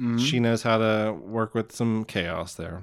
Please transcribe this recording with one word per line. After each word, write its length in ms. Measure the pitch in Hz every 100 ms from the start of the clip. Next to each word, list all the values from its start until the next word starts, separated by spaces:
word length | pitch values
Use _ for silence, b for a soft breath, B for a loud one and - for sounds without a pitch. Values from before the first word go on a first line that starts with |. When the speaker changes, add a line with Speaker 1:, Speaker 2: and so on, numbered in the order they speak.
Speaker 1:
Mm-hmm. 160 | 120 117
Speaker 2:
she 240 | 135 123
knows 220 | 117 113
how 160 | 120 110
to 340 | 110 107 107
work 420 | 90 95 113 110
with 180 | 117 110
some 340 | - 117 110 110
chaos 480 | 104 85 87 85
there. 280 | - 85 87